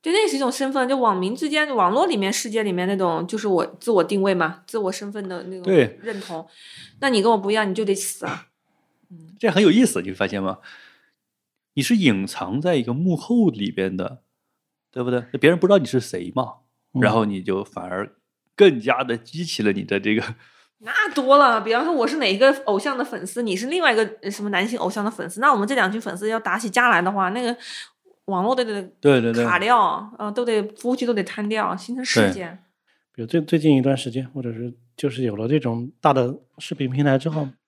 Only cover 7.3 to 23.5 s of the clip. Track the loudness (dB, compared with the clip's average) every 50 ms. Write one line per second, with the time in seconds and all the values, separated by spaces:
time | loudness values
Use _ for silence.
7.3 | 2 2 2 0 0 0 0 0 -2 -2 0 -2 -2 -2 -2 -10 -10 -8 -8 -8
8.3 | -8 -10 -12 _ _ _ _ _ _ _ _ _ _ _ _ _ -20 -20 -20 -20
9.3 | -18 -2 -2 2 4 6 6 6 6 6 4 4 2 -2 -6 -6 -4 -4 -4 -2
10.3 | -2 -2 -4 -4 -6 -6 _ -20 -20 -20 -20 -20 _ _ _ _ _ _ _ _
11.3 | _ _ _ _ _ _ _ _ _ -4 0 2 2 4 6 4 4 4 0 -6
12.3 | -6 -8 -8 -4 -4 -4 -2 0 0 0 0 -2 -2 -2 0 0 0 -2 -2 0
13.3 | 2 4 4 2 2 0 -6 -4 -2 -2 -2 -2 -2 -4 -6 -6 -8 -12 _ _
14.3 | _ _ _ _ _ _ _ _ _ _ _ _ _ -6 -4 -2 -2 -2 -4 -4
15.3 | -6 4 4 4 4 6 4 4 4 4 4 2 -2 -2 -2 -2 -10 -10 -10 -6
16.3 | -4 -4 -4 -6 -8 _ _ _ _ _ _ _ _ 0 2 2 2 2 0 0
17.3 | -2 -6 -4 -4 -4 -4 -4 -8 -12 -12 -10 -8 -6 -6 -8 -8 _ _ _ _
18.3 | _ _ _ _ _ 6 6 6 6 4 0 0 0 0 0 -4 -4 -6 -6 -12
19.3 | -10 -10 -8 -8 -6 -2 0 0 0 0 -2 -2 -2 -2 0 2 0 0 0 -4
20.3 | -10 _ -16 _ _ _ _ _ _ _ -12 -4 -2 -2 -2 0 0 -2 4 6
21.3 | 6 8 8 6 4 2 0 0 0 0 0 0 0 0 0 0 -2 0 0 0
22.3 | 2 4 4 4 4 2 -2 -2 -2 0 0 -2 -4 -4 -6 -6 -6 -10 -10 -10
23.3 | -8 -6 -4 -4